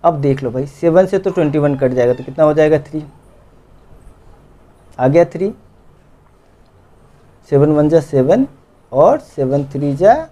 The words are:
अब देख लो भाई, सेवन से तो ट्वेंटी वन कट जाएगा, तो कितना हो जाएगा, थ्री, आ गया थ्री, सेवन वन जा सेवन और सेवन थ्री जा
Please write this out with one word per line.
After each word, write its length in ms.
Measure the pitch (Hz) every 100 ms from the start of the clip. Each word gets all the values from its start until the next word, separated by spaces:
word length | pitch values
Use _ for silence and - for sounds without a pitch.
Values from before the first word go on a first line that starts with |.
अब 160 | 165 156
देख 220 | 143 135
लो 80 | 131
भाई, 160 | 123 139
सेवन 400 | - 170 165 190
से 120 | 196
तो 120 | 190
ट्वेंटी 280 | 185 151 151
वन 180 | 143 135
कट 160 | 135
जाएगा, 220 | 127 123
तो 100 | 127
कितना 200 | 131 131
हो 100 | 156
जाएगा, 240 | 151 151 151
थ्री, 240 | 143 156 147 - _ _ _ _ _ - _ - - - - - _ _ _ _ _ -
आ 100 | 131
गया 160 | 156 170
थ्री, 280 | 160 196 - _ _ - _ _ _ _ _ _ _ _ _ _ _ _ _ _ _ _
सेवन 200 | 143 147
वन 180 | 151 151
जा 120 | 160
सेवन 440 | 143 139 131 208 269 - _ _ _
और 260 | 127 165 285
सेवन 440 | - - 131 143 139
थ्री 280 | 139 143 135
जा 180 | 190 285 320